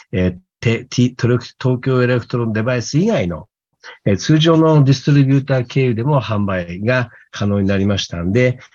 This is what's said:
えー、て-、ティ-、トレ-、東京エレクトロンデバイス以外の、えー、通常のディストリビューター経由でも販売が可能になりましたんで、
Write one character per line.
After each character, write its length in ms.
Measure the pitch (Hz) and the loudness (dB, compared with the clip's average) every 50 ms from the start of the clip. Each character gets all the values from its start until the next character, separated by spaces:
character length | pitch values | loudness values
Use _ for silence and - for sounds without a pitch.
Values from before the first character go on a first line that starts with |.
| - _ | -14 _
え 160 | - 95 90 | -4 -2 -2
ー、 100 | 90 90 - - _ _ _ | -2 -2 -6 -12 _ _ _
て-、 260 | - 117 113 113 - - | -2 -2 -2 -2 -6 -4
テ 100 | - - | 0 0
ィ-、 140 | 123 123 - | 0 0 0
ト 100 | - - | -2 -2
レ-、 100 | 117 123 120 - - - - | 0 0 -2 -4 -10 -10 -4
東 220 | - 127 127 123 | -2 -2 -2 -2
京 220 | - 131 127 127 123 | -2 -2 0 0 0
エ 20 | |
レ 140 | 120 127 120 | 0 0 -2
ク 80 | - | -4
ト 100 | - - | -4 -4
ロ 80 | 120 117 | -4 -4
ン 80 | 113 104 | -2 -4
デ 80 | 110 | -2
バ 140 | 107 127 127 | -2 -2 -4
イ 80 | 123 117 | -4 -4
ス 160 | - - 147 | -2 -2 0
以 80 | 190 | 0
外 200 | 233 214 143 95 | 0 0 -2 -2
の、 200 | 85 85 - - - _ _ _ _ _ _ - - - _ _ | -4 -6 -10 -14 -18 _ _ _ _ _ _ -20 -20 -20 _ _
え 60 | 107 | -2
ー、 60 | 101 | -2
通 200 | - - - 156 | 0 0 2 2
常 200 | 156 160 170 165 | 4 4 4 4
の 260 | 160 160 160 156 151 135 | 4 4 6 6 6 6
デ 80 | 135 | 4
ィ 20 | 135 | 2
ス 120 | - - | 2 2
ト 60 | 151 | 2
リ 140 | 147 143 135 | 4 4 4
ビ 140 | 131 139 135 | 4 2 0
ュ 20 | |
ー 20 | 131 | 0
タ 120 | - 135 | 0 -2
ー 100 | 131 117 | -2 -2
経 200 | - - 139 131 | -2 -2 0 0
由 100 | 127 113 | 0 0
で 80 | 110 117 | -2 -2
も 180 | 147 151 131 | 0 0 0
販 240 | 107 - 110 101 101 | -2 -2 -2 -2 -2
売 360 | 98 95 90 87 87 90 90 | -2 -2 -4 -6 -6 -8 -6
が 280 | 104 117 127 127 120 - - - _ _ | -2 -2 -2 -2 -2 -6 -10 -18 _ _
可 160 | - - 104 | -8 -4 -2
能 140 | 101 101 101 | -2 0 0
に 60 | 98 | 0
な 80 | 95 101 | 0 0
り 120 | 95 98 | 0 0
ま 100 | 101 101 | 0 -2
し 100 | 95 - | -4 -4
た 100 | - - | -6 -8
ん 140 | 85 85 90 | -6 -4 -2
で、 280 | 101 123 127 127 123 - - - | 0 2 2 0 -2 -4 -12 -20